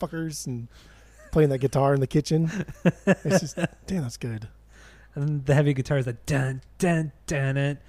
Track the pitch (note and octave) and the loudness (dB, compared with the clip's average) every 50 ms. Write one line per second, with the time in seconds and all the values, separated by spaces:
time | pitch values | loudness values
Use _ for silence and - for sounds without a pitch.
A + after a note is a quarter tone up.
0 | F3+ - E3 E3 E3 D#3+ D3 - - C#3 B2 A#2 A#2+ - - - - - - - | -10 -8 -6 -6 -8 -8 -8 -8 -8 -8 -8 -8 -10 -12 -16 -20 -20 -20 -20 -20
1 | - - - - - - - D#3+ D#3 C#3 C3+ B2+ C3+ B2+ - C3+ C#3 C#3 C#3+ C#3 | -20 -20 -20 -20 -10 -2 2 4 4 4 4 2 0 0 2 2 4 4 4 2
2 | C3 - - D3+ C#3 - D#3+ D#3+ E3 D#3+ F#3 F#3+ - - - - - F3 - - | 2 2 0 0 0 2 2 2 2 0 -2 -4 -6 -8 -6 0 0 0 0 2
3 | - G3+ F#3+ - - D3+ F#3+ F3+ E3 C#3+ - F3+ E3+ - - - - - F#3+ F3 | 2 2 2 2 2 2 2 2 0 0 -6 -4 -6 -6 -6 -8 -10 -6 -4 -4
4 | C3+ A#2+ - - - A#2+ A2+ G#2+ G#2+ - - - - - - - - - - - | -4 -6 -8 -8 -8 -8 -8 -8 -10 -12 -18 -20 -20 -20 -20 -20 -20 -20 -20 -20
5 | - - - D3 C#3+ D3+ D3+ C#3+ C3 C#3+ C3+ D3+ D3 D3 C#3 C3+ B2+ - D3 C#3 | -20 -12 -6 -4 -2 -2 -2 -2 0 2 4 4 4 4 2 0 0 0 0 -2
6 | B2 B2 A#2 - - - D3+ C3+ C3 C3 C3 C3 - - - - F#3 F3 E3+ D#3+ | -2 -2 -6 -8 -4 -2 -2 0 0 -2 -4 -8 -10 -14 -6 -2 0 2 2 2
7 | D#3+ C#3+ - - - - E3 C#3 C#3 C3+ C3+ C#3 C#3 C#3+ D3 D3 - | 0 -4 -8 -12 -10 -6 -4 -2 0 0 0 0 0 -2 -2 -4 -10